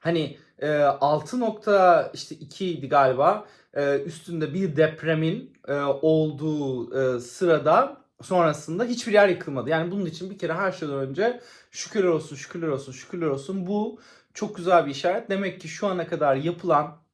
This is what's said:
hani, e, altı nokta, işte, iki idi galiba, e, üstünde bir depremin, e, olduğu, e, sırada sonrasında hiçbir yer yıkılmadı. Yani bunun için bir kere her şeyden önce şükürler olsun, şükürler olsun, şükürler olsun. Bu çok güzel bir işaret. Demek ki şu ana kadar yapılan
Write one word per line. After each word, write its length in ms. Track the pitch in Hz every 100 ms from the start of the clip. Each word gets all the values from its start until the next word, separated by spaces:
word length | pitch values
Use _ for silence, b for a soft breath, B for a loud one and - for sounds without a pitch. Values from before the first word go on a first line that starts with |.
hani, 360 | 165 170 147 B B _
e, 200 | 147 151
altı 580 | 143 139 139 151 - 254
nokta, 720 | 226 214 - 202 185 165 135
işte, 200 | - -
iki 320 | - - - 190
idi 220 | 156 131
galiba, 580 | 147 135 127 151 208 B B B
e, 240 | - 143 139
üstünde 560 | 156 - - 170 151
bir 220 | 165 190 147
depremin, 760 | 156 160 156 156 160 214 - _ -
e, 60 | 143 143 135
olduğu, 920 | 156 160 156 135 156 151 139 127 113 131 131 123
e, 40 |
sırada 760 | 120 - 180 156 139 185 269 - _ _
sonrasında 600 | - 185 165 147 - 170
hiçbir 280 | 233 240 -
yer 160 | 208 202
yıkılmadı. 420 | 175 - 135 113
Yani 200 | 160 165
bunun 160 | 202 175
için 240 | 160 185
bir 80 | 202
kere 160 | 170
her 180 | 165 196
şeyden 220 | 180 151
önce 460 | 139 135 135 220 247 B B B
şükürler 380 | - - 220 185
olsun, 280 | 160 156 139
şükürler 320 | - 175 165
olsun, 240 | 135 135
şükürler 340 | 123 - 180 160
olsun. 400 | 135 139 190 180
Bu 340 | 208 226 - B B B
çok 220 | - 208 -
güzel 300 | 170 175 147
bir 40 |
işaret. 400 | 139 175 202 233
Demek 300 | 196 196 185
ki 80 | 156
şu 180 | - 208
ana 200 | 180 165
kadar 300 | 160 147 135
yapılan 600 | 151 165 185 147 147 - _